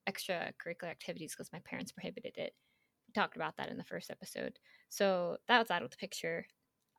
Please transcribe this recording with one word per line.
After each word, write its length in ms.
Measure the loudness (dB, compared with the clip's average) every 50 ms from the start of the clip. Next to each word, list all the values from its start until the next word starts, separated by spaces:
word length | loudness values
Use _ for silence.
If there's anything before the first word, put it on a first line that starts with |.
| _ -2
extracurricular 760 | -2 -2 -2 0 0 0 0 -2 -4 -6 -6 -6 -6 -4 -6 -6
activities 460 | -6 -6 -6 -6 -6 -6 -6 -6 -6
'cause 160 | -8 -10 -10 -12
my 60 | -12
parents 320 | -8 -6 -6 -6 -6 -8
prohibited 460 | -8 -6 -6 -6 -6 -4 -6 -6 -4
it. 180 | -4 -4 -4 -4 _ _ _ _ _ _ _ _ _ _
We 60 | -2 2
talked 220 | 2 2 2 2
about 200 | -2 -2 -2 -2
that 120 | -4 -4 -4
in 80 | -4
the 60 | -6 -6
first 260 | -6 -6 -6 -6 -6
episode. 480 | -10 -10 -12 -8 -4 -4 -4 -4 -6 -8 _ -20 -20 -20 -16 _
So 480 | 0 4 6 6 6 4 4 2 0 -2 6
that 120 | 8 8 8
was 120 | 8 6
out 120 | 2 0 0
of 80 | -2
the 60 | -6
picture. 500 | -8 -6 -6 -4 -4 -2 -2 -2 -2 -4 -6 _ _ _ _ _ _ _ _ _